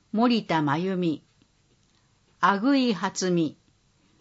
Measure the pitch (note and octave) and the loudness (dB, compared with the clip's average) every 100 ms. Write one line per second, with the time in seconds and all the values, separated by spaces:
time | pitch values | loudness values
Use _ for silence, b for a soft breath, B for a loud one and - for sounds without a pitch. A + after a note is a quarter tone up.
0 | _ G#3 A#3+ A#3 - E3 D3+ C#3+ F#3 F#3 | _ 0 0 0 0 -2 0 -2 -2 -2
1 | F3 D3 _ _ _ _ _ _ _ _ | -2 -4 _ _ _ _ _ _ _ _
2 | _ _ _ _ F3+ G3+ A#3+ C#4 B3+ F#3 | _ _ _ _ 0 2 2 2 2 -2
3 | F#3+ - F#3 F3 D#3+ - _ _ _ _ | -4 -4 -2 0 0 -4 _ _ _ _
4 | _ _ | _ _